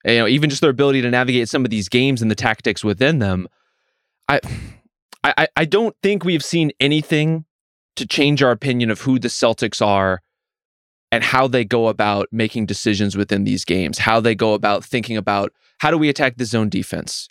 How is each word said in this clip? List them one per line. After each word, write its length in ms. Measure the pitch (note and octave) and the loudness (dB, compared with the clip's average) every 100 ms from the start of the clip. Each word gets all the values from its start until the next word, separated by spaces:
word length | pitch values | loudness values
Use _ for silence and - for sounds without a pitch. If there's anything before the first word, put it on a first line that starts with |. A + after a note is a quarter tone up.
You 140 | - A#2 | 0 2
know, 100 | G#2+ | 4
even 220 | C3+ D3+ | 2 2
just 120 | C3+ | 2
their 100 | D#3 | 2
ability 300 | B2 C#3+ C3+ | 4 2 2
to 60 | A#2+ | 2
navigate 380 | B2 B2+ B2 A#2 | 0 2 0 0
some 160 | C#3+ | 0
of 80 | B2 | 0
these 160 | G#2+ F#2 | -2 0
games 340 | B2 C3+ A#2+ | 2 2 2
and 80 | A2 | 0
the 60 | G#2+ | 0
tactics 480 | A#2+ A2 A#2+ G2+ | 0 0 -2 -2
within 360 | G#2+ G2 C3+ D#3 | -2 0 2 2
them. 280 | G2+ F#2 F2+ _ _ _ _ _ _ _ - | 0 -2 -6 _ _ _ _ _ _ _ -2
I, 140 | C#3+ - - - - _ _ _ - | -2 -2 -10 -14 -20 _ _ _ -4
I, 100 | C#3+ - | -2 0
I, 100 | D#3 - | 0 0
I 80 | D#3+ | 0
don't 300 | G3+ A3+ - | 0 0 -2
think 220 | G3+ G#3 F3 | -2 0 0
we've 180 | D#3+ | -2
seen 300 | - E3+ D3+ - | 0 0 0 0
anything 640 | C#3 D3+ - D#3 D#3 D#3+ - _ _ _ _ - | 0 0 0 0 0 -2 -6 _ _ _ _ -12
to 100 | B2+ | -6
change 380 | - C#3+ C#3+ | 0 2 4
our 80 | C3 | 2
opinion 400 | A2+ C#3 B2 A#2 | 2 -2 0 -2
of 80 | G#2 | -2
who 200 | C3+ B2+ | 0 0
the 100 | A#2 | -2
Celtics 560 | - A#2 A2 A2 - G#2 | 0 0 0 -4 0 2
are 360 | G2 F#2+ F#2 _ _ _ _ _ _ _ _ _ | 4 2 -2 _ _ _ _ _ _ _ _ _
and 100 | A#2 | -2
how 240 | - C3 C3+ | 0 2 2
they 160 | B2 | 0
go 260 | G#2+ A#2+ A2+ | 0 0 0
about 380 | G#2 G#2 G2+ - | 0 0 -2 -2
making 340 | A2 A2 A#2 G#2 | -2 -2 -2 -4
decisions 500 | G2+ A2+ G#2 G#2 G2 | -2 -2 0 0 -2
within 280 | G2+ G2+ | -2 -2
these 200 | G#2 G2 | 0 -2
games, 360 | - F#2 D#2 - | -2 -2 -2 -2
how 200 | A2+ A2+ | 0 2
they 140 | A2+ | 2
go 220 | G#2 A2 G#2 | 0 0 2
about 280 | G#2 G2+ | 0 -2
thinking 320 | - B2 A2+ A2 | -2 -6 -4 -4
about, 380 | G2+ G2+ G2 - _ - | -2 -2 -4 -8 _ -4
"How 140 | D3+ | 0
do 60 | D#3+ | 2
we 100 | D3+ | 0
attack 280 | C#3 C3 A#2+ | 0 -2 -2
the 80 | A#2 | -2
zone 240 | A2+ G#2+ | -2 0
defense? 580 | G2 G2 E2 E2 - - | -2 -6 -8 -8 -12 -8